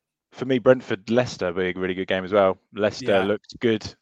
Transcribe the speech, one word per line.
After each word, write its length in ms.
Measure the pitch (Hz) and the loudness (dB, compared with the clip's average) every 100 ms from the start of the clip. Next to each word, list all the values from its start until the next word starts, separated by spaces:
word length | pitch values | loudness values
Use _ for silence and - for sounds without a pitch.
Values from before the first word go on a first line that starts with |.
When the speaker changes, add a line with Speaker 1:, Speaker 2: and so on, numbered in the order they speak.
| _ _ _ | _ _ _
Speaker 1:
for 120 | - | -10
me, 140 | 127 131 | -2 2
Brentford, 480 | 110 127 - 110 92 | 4 4 2 -8 -2
Leicester 400 | 117 123 - 92 | 0 0 -2 -4
being 240 | 87 92 90 | -2 -2 -2
a 40 | |
really 140 | 92 | -4
good 120 | 92 92 | -4 -4
game 180 | 95 | -4
as 80 | 92 | 0
well. 260 | 101 95 95 _ | 2 2 2 _
Leicester 320 | 101 104 - 123 | -4 -4 -2 0
Speaker 2:
Yeah. 180 | 98 | 0
Speaker 1:
looked 340 | 95 104 - - | 0 -2 -6 -4
good 220 | 120 110 - - | -2 -2 -4 -20